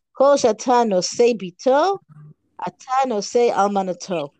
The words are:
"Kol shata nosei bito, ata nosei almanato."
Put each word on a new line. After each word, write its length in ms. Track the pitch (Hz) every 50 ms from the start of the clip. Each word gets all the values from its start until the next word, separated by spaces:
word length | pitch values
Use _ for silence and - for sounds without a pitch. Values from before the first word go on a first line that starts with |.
| _ _ _
"Kol 180 | - 262 277 285
shata 500 | 277 - 233 214 202 - 254 247 240 233
nosei 540 | 220 196 180 175 - - - 240 233 240 196
bito, 600 | 190 180 - - - 254 262 285 320 381 403 370 _ _ - - - - - _ _ _ _ -
ata 480 | - - - - - - 254 262 269
nosei 460 | 262 233 208 196 - - 240 240 233 -
almanato." 760 | - 196 202 208 196 190 185 175 165 - - 190 165 143 123 _